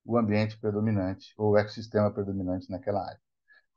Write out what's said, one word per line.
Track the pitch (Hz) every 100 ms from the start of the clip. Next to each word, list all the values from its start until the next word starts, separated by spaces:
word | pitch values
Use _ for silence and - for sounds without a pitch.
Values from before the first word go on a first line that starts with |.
o | - 117
ambiente | 110 104 110 110
predominante | 107 104 110 107 92 95 - -
ou | 107
o | 104
ecossistema | 104 - 110 107 104
predominante | 104 98 98 90 90 -
naquela | 90 101 101 87
área. | - _ _ _ _ _